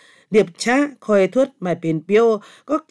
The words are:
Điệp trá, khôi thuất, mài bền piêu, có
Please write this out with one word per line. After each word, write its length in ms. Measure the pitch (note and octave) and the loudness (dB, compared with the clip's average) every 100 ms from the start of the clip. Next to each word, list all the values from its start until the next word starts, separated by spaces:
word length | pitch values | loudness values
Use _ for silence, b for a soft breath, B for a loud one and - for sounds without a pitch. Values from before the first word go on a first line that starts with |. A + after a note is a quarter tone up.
| b b b | b b b
Điệp 160 | G#3+ G3+ - | 0 0 -4
trá, 200 | A3+ C4+ C#4+ C4 | -2 -2 -2 -6
khôi 280 | - G3+ F#3+ | -2 0 2
thuất, 240 | B3+ C4+ - | 0 -2 -4
mài 140 | F3+ | -8
bền 280 | E3+ E3 D#3+ D#3 | -6 -4 -4 0
piêu, 320 | G#3 A#3 G#3 B B | 2 2 0 B B
có 140 | - D4 - | -6 -6 -6